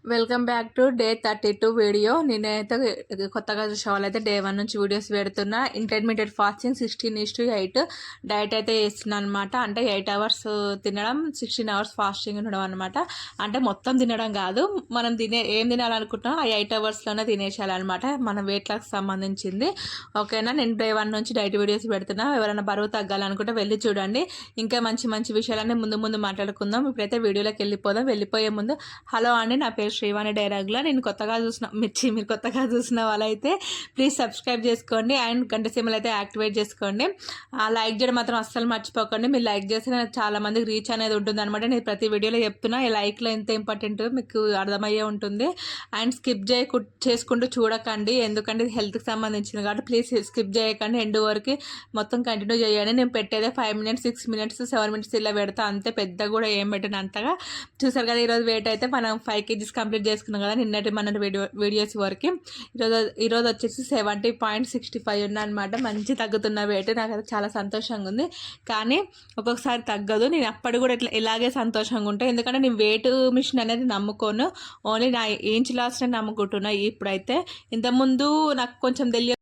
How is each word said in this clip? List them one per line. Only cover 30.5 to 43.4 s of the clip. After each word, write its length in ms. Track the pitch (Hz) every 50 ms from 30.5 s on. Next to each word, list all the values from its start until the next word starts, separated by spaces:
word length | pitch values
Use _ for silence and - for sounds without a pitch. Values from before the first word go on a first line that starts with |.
| 202 196 196 190 214 247 285 320
నేను 140 | 285 254 254
కొత్తగా 300 | 226 196 - 214 214 226 233 233
చూసిన, 220 | 226 226 - 233 - - 214
మిర్చి, 260 | 226 208 - - - 262 214
మీరు 120 | 226 208 -
కొత్తగా 300 | 233 208 - 240 - 262 262 233 233
చూసిన 260 | 240 247 240 240 233 226 220
వాళ్ళైతే 420 | 214 214 220 214 220 214 - 277 370 381 - - - - - - _
ప్లీజ్ 200 | - 262 285 277 -
సబ్స్క్రైబ్ 400 | 262 220 - - - - 247 233 226 240
చేసుకోండి 460 | 233 233 - - 240 226 220 233 277 269 240
and 160 | 233 233 247 254 - -
గంట 140 | 220 220 220 -
సింబల్ 200 | 247 226 233 220 220
అయితే 120 | 214 233 220
యాక్టివేట్ 380 | 202 202 202 - 220 214 214 202 220
చేసుకోండి. 460 | 208 208 - - 214 202 196 208 269 370 381 - - - - - - _ - 262
ఆ, 40 | 214 220 226 226
లైక్ 180 | 220 226 226 208
చేయడం 160 | 254 254 247 240
మాత్రం 180 | 233 233 240 226
అస్సలు 260 | 220 220 - 240 233 240 233
మర్చిపోకండి. 540 | 220 220 - - 240 220 220 226 214 233 254 277
మీరు 120 | 254 240 226
లైక్ 180 | 208 202 196 196
చేస్తే 200 | 220 220 220 262 247
నాకు 180 | 247 233 226 233 254
చాలా 200 | 220 214 208 208 208
మందికి 200 | 208 214 226 233 214
రీచ్ 200 | 214 220 214 - 233
అనేది 200 | 220 220 220 214 208
ఉంటుంది 220 | 208 214 214 214 208
అనమాట. 200 | 202 208 214 226 233 262
నేను 100 | 240 233 -
ప్రతి 200 | 208 202 220 220 214
వీడియోలో 260 | 208 202 220 226 233 233
చెప్తున్నా, 340 | 214 208 - - 226 233 254 262 233
ఈ 20 | 220 214
లైక్లో 320 | 202 208 208 - 233 233 220
ఎంత 120 | 220